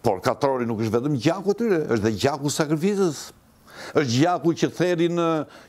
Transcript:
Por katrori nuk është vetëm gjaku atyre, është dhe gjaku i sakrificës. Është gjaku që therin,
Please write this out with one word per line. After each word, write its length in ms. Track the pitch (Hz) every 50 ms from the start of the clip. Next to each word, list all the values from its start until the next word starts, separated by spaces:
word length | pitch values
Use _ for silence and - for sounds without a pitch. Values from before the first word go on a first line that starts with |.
Por 180 | - 117 98 92
katrori 460 | - 226 220 220 143 135 131 127 120 117
nuk 100 | 117 101 113
është 100 | 110 104
vetëm 220 | 117 127 151 147 120
gjaku 380 | 104 160 165 196 165 196 196
atyre, 240 | - 233 226 185 156 - -
është 160 | 120 110 98
dhe 80 | 113 110 87
gjaku 240 | 131 139 151 131 143
i 80 | 143 -
sakrificës. 720 | - 156 143 165 151 170 202 208 196 196 170 127 - - - - - _ _ _ _ _ - - - - - - 151
Është 140 | 147 120
gjaku 420 | 113 127 156 175 180 147 139 170 156 -
që 80 | 165 131 - -
therin, 460 | 165 180 180 160 170 170 175 170 170 165 165 156 139 - - - -